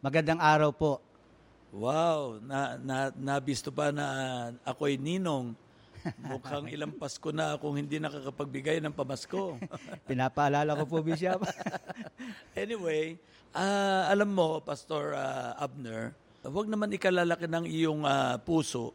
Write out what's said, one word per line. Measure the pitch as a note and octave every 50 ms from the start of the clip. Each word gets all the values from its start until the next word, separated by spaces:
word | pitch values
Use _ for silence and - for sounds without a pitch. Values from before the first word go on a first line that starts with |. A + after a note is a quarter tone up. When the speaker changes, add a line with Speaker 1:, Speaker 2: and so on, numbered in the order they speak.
| -
Speaker 1:
magandang | C#3 C3+ E3 D#3 D3 D#3+
araw | E3 E3+ D3+ D#3 D#3 D3+ D3+
po. | C#3+ - D#3 D3+ C#3+ - - _ - - - - - - - - - - - -
Speaker 2:
Wow, | - G2+ G#2+ B2 C#3+ D#3 E3 E3+ E3 D3+ C#3+ B2+ A2+ G#2+ G#2
na, | C3 C3+ C3+ C#3 C3 A#2+
na, | C3 B2+ C3 C3+ C3 C#3 C#3 -
nabisto | - C3+ C#3 C#3 C#3+ C3+ C#3 C#3 A#2+ - - C3
pa | C3+ D3 D3
na | C#3+ D3 D3 C#3 C3+ C3+ C3+ C3 B2+ B2 A#2+ A#2+ A#2+ B2 -
ako'y | C3 B2+ - D3+ C#3+ C#3+ C3
ninong. | C3+ D3+ F3 F#3+ F#3+ F3 D3+ C3+ B2+ A#2+ A2+ - - - - - - - - - - - A2 -
Mukhang | - - C3 - B2+ C3+ D3 D3 D3 D#3
ilang | D#3 D3 D3+ D3+ D3+
Pasko | - D#3 C#3+ - - - D#3 D3+
na | D#3 D#3+ D#3 D3
akong | D3 - D3 C#3+ C#3+
hindi | C#3+ C#3+ C#3+
nakakapagbigay | D#3 D3+ D3+ C#3+ D3 C3+ C3+ C3 - D3 C#3 B2+ C3+ C3+ D3+ D#3 E3 D#3
ng | D3+ C#3
pamasko. | - C#3 B2+ C#3 B2 - - - F#3 G3 F#3 D#3+ B2 - E3 - E3+
<laughs> | - - - E3 _ -
Speaker 1:
Pinapaalala | C3+ B2 B2+ C3 - - D3 C#3+ C#3+ C#3+ D3+ D3+ D3+
ko | C#3+ D3+
po, | C#3 D#3+ D#3+
Bishop. | D#3 D#3+ E3 D3+ F3 F3+ F#3 F#3 G#3 - - - F#3+ G#3+ - C#4 - - - - A3
<laughs> | - _ - B3+ B3+ G3+ - - - -
Speaker 2:
Anyway, | F#3+ G3 G3+ A#3 A3 F#3 E3 D#3 D3+ D#3 D#3+ E3 E3+ - - - - - - -
ah, | - F3+ G3 G3+ G3+ G3 G3 F#3+ F#3+ F#3 D3+ G3+
alam | G3+ G#3 G#3
mo, | G3+ F#3+ F3 D#3+ D#3+ D#3+
Pastor, | D#3 - D3 C3+ - - D#3 D3+ D3 D3 D3
ah, | C#3 C#3 C3 C3 C3 B2 A#2+ A#2
Abner, | - D3 C#3 B2+ C#3 B2+ A#2 A2+ A2 A2+ A#2+ C#3+ - _ _ - _ _
huwag | - C#3 F#3 G#3+ G#3+
naman | A3 G#3 G#3 G#3 G3+
ikalalaki | F#3+ - G3 F3+ F3+ F3 F3 E3+ E3+ E3+ E3
ng | E3 E3 E3+
iyong, | E3+ D#3+ D#3+ D#3+ D#3+ D3+ D3+ D3+
ah, | C#3+ C#3 C#3 C3 B2+ B2
puso. | A#2 - - E3 D#3+ D3+ - - B2 A#2 A2+ -